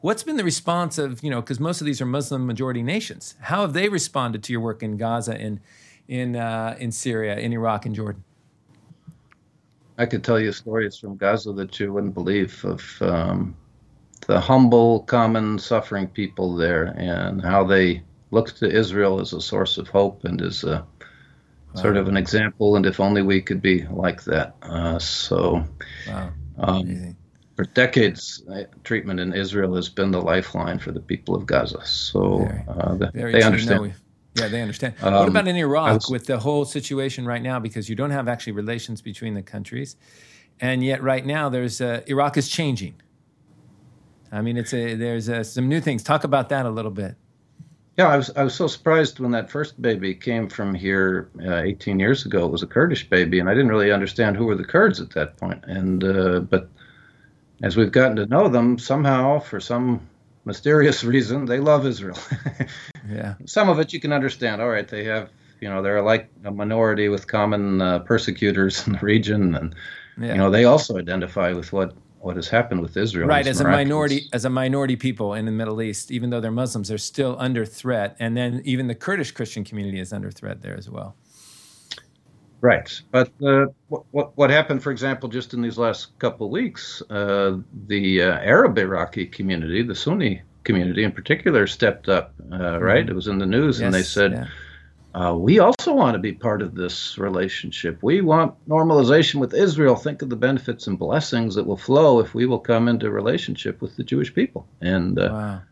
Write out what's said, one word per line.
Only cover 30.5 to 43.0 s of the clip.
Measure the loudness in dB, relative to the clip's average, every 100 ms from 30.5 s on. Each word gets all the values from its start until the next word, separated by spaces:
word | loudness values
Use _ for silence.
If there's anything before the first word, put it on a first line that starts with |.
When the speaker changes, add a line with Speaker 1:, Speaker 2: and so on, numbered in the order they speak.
| -6 -4 -4
Speaker 2:
for | -6
the | -10
people | -6 -8 -4
of | -4 0
Gaza. | 0 0 -6
So, | -8 -6 -4 0 2 2 0
Speaker 1:
Very, | -4 -8
Speaker 2:
uh, | -4 -2
the, | -2 -2
Speaker 1:
very | -4 0
Speaker 2:
they | 4
Speaker 1:
true. | 6
Speaker 2:
understand. | 4 2 0
Speaker 1:
No, |
we, | 0 -10 _ _ _ -6
yeah, | -4
they | -4
understand. | -6 -6 -8 -2
Speaker 2:
Um, | 2
Speaker 1:
What | 4 4
about | 2 2
in | 0
Speaker 2:
I |
Speaker 1:
Iraq | 2 2 4 2
Speaker 2:
was | 2
Speaker 1:
with | -6 -2
the | -2
whole | 0 0
situation | -2 -6 -6 -4 -4 -4 -6
right | -4
now? | -4 -4
Because | -6 -8 -8
you | -4
don't | -2
have | -2 -2
actually | -4 -6
relations | -8 -6 -6 -8 -12
between | -12 -10 -8
the | -8
countries, | -8 -12 -10 -10 -10 -14 _ -20 -20 -20 _ _
and | -2 0
yet | 0 0
right | 0 -2 -2
now | -2 -2
there's, | -2 -4 -4
uh, | -4 -4 -4
Iraq | 0 2 0
is | -2
changing. | -2 -2 -2 -6 -14